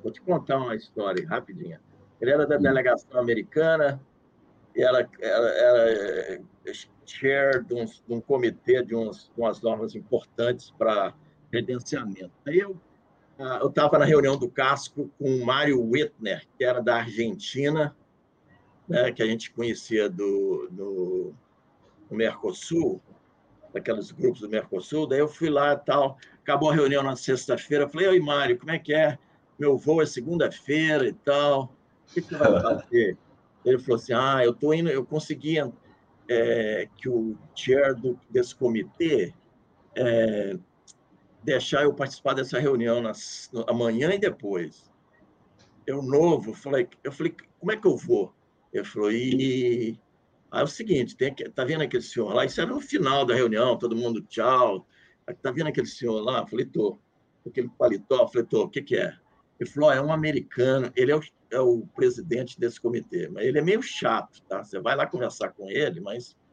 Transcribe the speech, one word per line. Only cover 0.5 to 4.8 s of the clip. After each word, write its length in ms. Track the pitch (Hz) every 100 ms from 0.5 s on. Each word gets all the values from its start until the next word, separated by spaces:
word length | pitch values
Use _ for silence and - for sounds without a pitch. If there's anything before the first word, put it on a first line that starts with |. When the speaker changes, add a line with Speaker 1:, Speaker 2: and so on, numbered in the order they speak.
| 135
Speaker 1:
uma 180 | 123 110
história 480 | - 113 98 92 82
rapidinha. 520 | 107 - 90 90 80 _ - _ -
Ele 120 | 120
era 160 | 147 143
da 100 | 147
Speaker 2:
Hum. 40 |
Speaker 1:
delegação 580 | 139 135 123 113 - 127
americana, 840 | 120 110 95 151 160 160 143 135 - _ _ _ _ _ _
e 60 | -